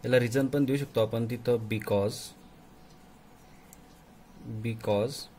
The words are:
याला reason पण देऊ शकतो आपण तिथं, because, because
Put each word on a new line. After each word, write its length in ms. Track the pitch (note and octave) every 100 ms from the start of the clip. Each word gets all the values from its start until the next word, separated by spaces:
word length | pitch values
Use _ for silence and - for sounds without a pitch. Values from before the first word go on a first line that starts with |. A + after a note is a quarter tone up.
याला 160 | A#2 B2+
reason 280 | A#2+ B2+ C3+
पण 180 | C#3+ C3+
देऊ 120 | C#3
शकतो 240 | C#3 -
आपण 240 | A2 A#2 A#2
तिथं, 380 | A#2+ - A#2+ A2
because, 460 | G#2+ - G2+ G2+ - - - - - - - - - - - - - - - - - - - - - - - B2 A2+
because 560 | A2+ A2+ - G2+ A#2 C#3 -